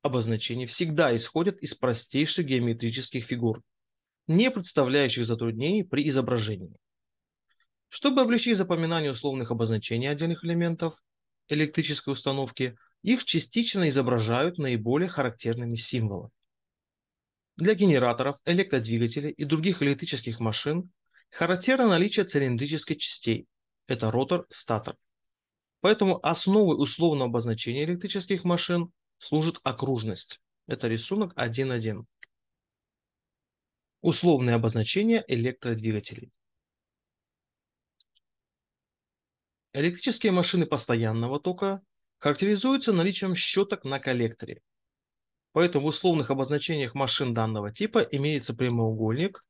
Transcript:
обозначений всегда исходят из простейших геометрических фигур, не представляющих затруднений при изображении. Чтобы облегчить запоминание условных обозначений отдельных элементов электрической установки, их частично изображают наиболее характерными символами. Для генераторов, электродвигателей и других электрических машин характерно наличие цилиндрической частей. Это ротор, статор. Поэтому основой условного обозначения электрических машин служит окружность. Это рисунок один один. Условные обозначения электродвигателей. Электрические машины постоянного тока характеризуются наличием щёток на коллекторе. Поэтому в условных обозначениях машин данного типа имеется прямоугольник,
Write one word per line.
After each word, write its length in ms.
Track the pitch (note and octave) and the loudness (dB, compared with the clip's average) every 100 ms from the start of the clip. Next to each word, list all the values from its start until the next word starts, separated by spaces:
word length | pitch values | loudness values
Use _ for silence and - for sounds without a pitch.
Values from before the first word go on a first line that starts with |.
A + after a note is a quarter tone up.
обозначений 680 | C#3+ B2+ A2+ A2 - A#2+ B2 | -2 0 0 -2 -2 -6 -6
всегда 460 | - E3+ D3+ D3+ | -4 0 2 4
исходят 440 | A#2 - D#3+ F3+ G3 | 2 0 0 0 -2
из 160 | - - | -8 -2
простейших 720 | B2+ A2+ - C3+ D3+ - D3 | -2 -2 -2 -2 0 0 0
геометрических 800 | C3 A#2+ A#2 A#2 A#2+ B2+ B2+ A2+ | 0 0 -2 -4 -4 -6 -8 -6
фигур, 380 | B2 A#2 A2 - _ _ _ _ _ - | -2 -2 -2 -8 _ _ _ _ _ 0
не 220 | E3 B3+ | 4 4
представляющих 760 | B3 E3+ - B2+ C#3+ C3+ A#2+ A2+ | 0 -2 0 2 2 2 0 -2
затруднений 580 | A#2 A#2 A2+ C#3+ G#3 | -2 -2 -2 0 0
при 240 | F#3 C#3+ D3 | 0 -2 0
изображении. 720 | C3+ B2 B2 G#2+ G2+ F2+ - _ _ _ _ _ _ _ _ _ _ _ | 0 0 0 -2 -6 -10 -18 _ _ _ _ _ _ _ _ _ _ _
Чтобы 320 | - C#4 C4 | -2 2 4
облегчить 340 | A#3+ A#3 A#3+ G#3 | 4 4 2 2
запоминание 560 | F#3 E3+ E3 E3 D3+ | 2 0 0 0 -2
условных 400 | A#2+ D3 C3+ A#2 | -2 -4 -4 -2
обозначений 560 | A#2 A2+ A2 - A#2 C3+ | -2 0 0 -2 -2 -2
отдельных 380 | D3 E3 E3+ E3+ | -2 -2 -2 -2
элементов 560 | E3+ E3+ E3 E3 - _ _ _ _ _ | 0 0 -2 -4 -6 _ _ _ _ _
электрической 680 | D3+ D3+ D3+ D3+ D3 - | -2 0 0 -2 -4 -4
установки, 600 | C3+ - C#3 C3+ - B2+ A2 _ _ | -4 -2 -2 -4 -4 -6 -6 _ _
их 220 | F3+ B3 | 0 0
частично 640 | - E3 - A3+ A#3 G3+ E3+ | 2 -2 0 0 0 2 2
изображают 680 | C3+ B2+ B2 G#2+ A#2 D#3+ F3 | 2 2 2 2 2 0 -2
наиболее 520 | C3+ A#2 G#2+ C#3 F3+ | -2 -2 0 0 0
характерными 640 | D#3+ B2+ A#2 A#2+ A#2 A#2+ A2+ | -2 -4 -2 -4 -4 -4 -4
символами. 560 | - B2+ A2 G2 - - _ _ _ _ _ _ _ _ _ _ _ - | -2 -2 -2 -4 -10 -18 _ _ _ _ _ _ _ _ _ _ _ -2
Для 180 | F3 | 0
генераторов, 640 | G3+ G3 C#3 A#2+ A#2 C3 C#3+ - | 4 6 6 4 2 -2 -2 0
электродвигателей 840 | F3 F#3+ C3 A2+ A#2 A#2 A#2+ D3 | 0 2 0 0 0 0 -2 -6
и 140 | - D3 | -6 -2
других 360 | D#3 E3+ F3+ | 0 0 0
электрических 580 | C#3 C#3 E3+ C3 - A2+ | 0 0 -4 -6 -6 -4
машин 520 | A2+ G#2+ C#3+ E3 F3+ _ _ _ _ | -2 -2 -2 -2 -4 _ _ _ _
характерно 580 | - E3+ F3+ G#3+ C4 A#3 | -2 0 2 2 4 4
наличие 380 | E3+ G3+ G#3+ F#3 | 4 4 2 0
цилиндрической 720 | D3 C3+ A#2+ C#3+ D3+ - D#3 | 0 0 0 -2 -4 -4 -6
частей. 500 | - - - A2+ - _ _ _ - | -6 -4 -2 -2 -4 _ _ _ -6
Это 220 | B2 A2 | -2 0
ротор, 340 | A#2 C3+ F3+ - | 0 0 -2 -4
статор. 480 | - - A2 - - _ _ _ _ _ _ _ _ | -10 -4 -4 -4 -12 _ _ _ _ _ _ _ _
Поэтому 380 | F#3+ A3+ F#3+ F3 D3+ | 2 4 4 2 0
основой 560 | D#3+ - G#3 G3 C3+ | 0 4 4 6 4
условного 480 | C#3+ - E3 D3 B2 | 0 2 2 2 2
обозначения 540 | A#2 A#2 A2 A#2 B2+ | 0 0 -2 -4 -2
электрических 600 | D#3 F3 G3 G3+ F3+ F#3+ | -2 -4 -4 -6 -2 -2
машин 480 | F3 F3 - F3 E3+ _ _ _ | 0 0 0 -2 -2 _ _ _
служит 400 | - D#3 D#3+ D#3+ | -2 0 0 -2
окружность. 800 | - A2+ C3 B2 A2 F2+ - - _ _ - | -6 -4 -2 -2 -4 -6 -10 -18 _ _ -10
Это 220 | A2+ A#2 | -4 -2
рисунок 460 | A2+ - G3+ F#3+ D3 | -2 -2 -4 -2 -2
один 360 | B2 A#2 C3+ | -2 0 -2
один. 360 | B2 A2 G#2 A#2 _ - _ _ _ _ _ _ _ _ _ _ _ _ _ _ _ _ _ | -2 -2 -6 -10 _ -20 _ _ _ _ _ _ _ _ _ _ _ _ _ _ _ _ _
Условные 540 | - - F3 C#3+ B2 A#2 | 0 2 4 4 4 4
обозначения 680 | A2+ A2 G#2+ F#3+ A3 A3+ - | 2 0 0 2 2 2 0
электродвигателей. 1040 | B2 A#2+ B2+ B2 A2+ A2 G#2+ - - A#2+ _ _ _ _ _ _ _ _ _ _ _ _ _ _ _ _ _ _ _ _ _ _ _ _ _ _ _ _ _ _ _ _ _ _ - | -2 -2 -2 -4 -2 -2 -4 -6 -12 -16 _ _ _ _ _ _ _ _ _ _ _ _ _ _ _ _ _ _ _ _ _ _ _ _ _ _ _ _ _ _ _ _ _ _ -2
Электрические 540 | D#3+ F3 - A3 A3 | -2 0 -4 0 2
машины 340 | F3+ F3 F3+ D#3+ | 4 4 2 2
постоянного 720 | D3 - A#2 A2+ A2+ A#2 C#3+ | 0 0 0 2 0 -2 -2
тока 440 | F3+ F3+ G3 G3 - _ _ _ | -4 -4 -4 -4 -10 _ _ _
характеризуются 760 | D3 D3 G3 G#3 B3+ C4+ B3+ | -2 0 2 2 2 0 2
наличием 420 | F#3 F3+ F#3 G3 F3+ | 2 2 0 -2 0
щёток 480 | - - G3 G3+ | 2 2 0 -2
на 160 | C3+ C3+ | -4 -4
коллекторе. 640 | C3 B2 A2+ A2+ - - _ _ _ _ _ _ _ _ _ | -2 0 0 -4 -12 -16 _ _ _ _ _ _ _ _ _
Поэтому 360 | - F3 D3+ D3 | 0 2 2 0
в 20 | |
условных 420 | D3 F#3 D#3+ B2 | 0 2 2 2
обозначениях 640 | C3+ C3+ D3 - D#3 B2+ C#3 | -2 0 -2 -2 -4 -4 -2
машин 380 | C3+ - B2+ | 0 0 0
данного 400 | A#2 A2 A2 G#2 | 0 -2 -2 -6
типа 260 | - G#3+ A3+ | -6 0 0
имеется 540 | - C#3+ D3 D3 - | 0 0 -2 -2 -4
прямоугольник, 920 | A#2 B2+ A#2 A2+ A2 A2 A#2+ F#3+ - _ | -2 0 2 0 0 -2 0 -4 -6 _